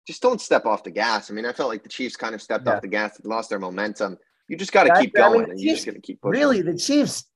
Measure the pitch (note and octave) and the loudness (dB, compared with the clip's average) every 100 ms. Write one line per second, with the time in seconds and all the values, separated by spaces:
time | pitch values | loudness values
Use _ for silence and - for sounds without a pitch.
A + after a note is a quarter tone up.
0 | - E3 B3 B3 - C#3+ A#2 G#2 - E2+ | -18 -2 0 0 0 0 2 -2 -4 -4
1 | A2+ A2 - G#2 A#2+ B2 C#3 A2 G#2+ - | -2 -2 -4 -10 -8 -4 -4 -6 -10 -10
2 | B2 - A#2 A2 - G#2+ B2+ G#2 G2 G#2+ | -10 -8 -8 -8 -6 -4 -2 -2 -2 -2
3 | G#2+ - G#2+ A2+ A2 G2+ F#2+ F#2 G#2 G#2 | -4 -6 -8 -6 -4 -6 -6 -6 -6 -4
4 | G2+ F2+ _ _ - E3 F#3+ G3+ E3 F3 | -6 -6 _ _ -12 -10 0 4 6 6
5 | G#3 G3+ G3+ A3+ A3+ F#3+ - - - - | 4 6 6 6 2 -2 -2 -2 -4 -12
6 | - - G#2 A#3 D4 A3+ E3 F3 - C#4+ | -12 -8 -2 2 2 2 0 -4 0 2
7 | B3 - - | 0 -2 -10